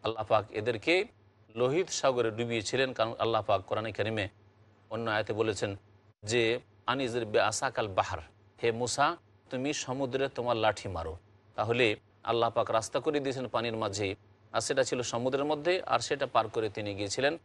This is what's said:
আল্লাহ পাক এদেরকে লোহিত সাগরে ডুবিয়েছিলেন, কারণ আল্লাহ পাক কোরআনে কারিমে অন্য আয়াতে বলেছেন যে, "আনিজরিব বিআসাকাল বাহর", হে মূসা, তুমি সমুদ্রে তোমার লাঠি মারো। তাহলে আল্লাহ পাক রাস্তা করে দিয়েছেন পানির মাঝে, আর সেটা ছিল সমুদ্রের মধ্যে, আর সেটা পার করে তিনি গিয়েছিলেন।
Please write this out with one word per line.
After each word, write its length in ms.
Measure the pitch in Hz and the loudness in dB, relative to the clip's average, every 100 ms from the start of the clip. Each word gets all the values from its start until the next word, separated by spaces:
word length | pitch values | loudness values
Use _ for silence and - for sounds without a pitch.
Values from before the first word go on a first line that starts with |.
আল্লাহ 200 | - 113 | -6 -6
পাক 220 | 107 110 107 | 2 2 2
এদেরকে 540 | 110 107 113 156 180 214 _ _ _ _ 113 | -4 -2 -2 2 2 2 _ _ _ _ 0
লোহিত 340 | 123 151 180 | 2 2 0
সাগরে 420 | - 135 123 113 | 2 2 2 0
ডুবিয়েছিলেন, 640 | 107 117 117 101 131 131 | 0 -2 -2 -2 -2 -2
কারণ 200 | 123 113 117 | 0 -2 0
আল্লাহ 220 | 110 113 | 0 0
পাক 200 | 104 98 | 2 0
কোরআনে 300 | - 107 110 | 0 -4 -4
কারিমে 380 | 104 107 110 95 _ - _ - _ _ | -2 -2 0 -4 _ -20 _ -20 _ _
অন্য 220 | 113 113 | -6 -2
আয়াতে 220 | 107 107 | -2 -2
বলেছেন 420 | 107 110 101 110 98 _ - _ _ | 0 0 0 -4 -6 _ -20 _ _
যে, 360 | 107 120 113 123 - _ - | -2 2 2 0 -6 _ -2
"আনিজরিব 420 | 127 131 120 110 | -2 0 -2 0
বিআসাকাল 600 | 110 104 107 135 123 110 | 2 4 2 -2 -2 -2
বাহর", 320 | 92 98 78 - _ _ _ | 0 0 -4 -10 _ _ _
হে 80 | 117 | 0
মূসা, 460 | 113 120 - 143 339 _ _ _ | 0 -2 2 2 2 _ _ _
তুমি 240 | 131 135 | -4 -2
সমুদ্রে 560 | 147 - 131 135 131 117 | -4 -4 -4 -2 0 -2
তোমার 280 | - 120 117 | -2 0 4
লাঠি 320 | 107 107 104 | 4 2 -4
মারো। 280 | 87 82 85 _ _ _ - | -6 -6 -10 _ _ _ -4
তাহলে 400 | 107 120 117 107 _ _ | 0 4 4 2 _ _
আল্লাহ 260 | - 117 117 | -2 2 2
পাক 220 | 117 113 | 2 2
রাস্তা 280 | 113 107 143 | 0 0 -2
করে 200 | 139 147 | 0 0
দিয়েছেন 280 | 139 127 123 | -2 -4 -2
পানির 300 | 120 117 110 | -2 -2 -2
মাঝে, 380 | 110 98 98 101 - - _ | -2 -2 -4 -4 -12 -20 _
আর 100 | 110 | -4
সেটা 220 | - 135 | 0 2
ছিল 180 | 131 127 | 2 0
সমুদ্রের 440 | 120 120 127 135 143 | -2 -2 0 0 0
মধ্যে, 360 | 151 156 185 - | 0 2 0 2
আর 140 | 120 | 0
সেটা 280 | - 143 135 | 0 -2 2
পার 220 | 120 110 | 2 2
করে 200 | 117 110 | -2 -2
তিনি 260 | 101 104 98 | -4 -6 -4
গিয়েছিলেন। 420 | 101 - 135 165 | -4 0 0 0